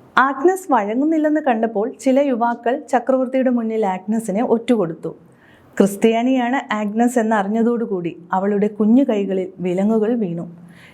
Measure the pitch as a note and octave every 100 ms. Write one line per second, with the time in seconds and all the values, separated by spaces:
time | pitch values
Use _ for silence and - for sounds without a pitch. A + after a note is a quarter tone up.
0 | - - C4+ C#4+ F4 F#4 - B3+ G3+ A#3
1 | D4+ D#4+ D4+ D4+ D4 A3 A3+ G#3 A#3 -
2 | C4+ C4 C#4+ A#3 A#3 A#3 A#3 C#4+ - B3
3 | B3 C4 B3+ C4 B3+ A#3+ A3 A3 G3+ F#3
4 | G#3 A3 A3 F#3+ B3+ A3+ A3+ A#3 E3 D#3+
5 | D#3+ - - _ _ - - - G3 G3+
6 | A3+ A3+ B3 C4 A#3+ C#4 C4+ G#3+ G#3+ G#3+
7 | A#3+ B3 A3 A3 G3 A3+ A#3 A#3 G#3+ F#3
8 | E3+ - - F#3+ G3 G#3 G#3 G#3 G#3+ B3
9 | C#4 G#3 G3 F#3+ F3+ - F3+ F3+ G3+ A3+
10 | G#3+ B3 F#3+ E3+ E3+ - - - -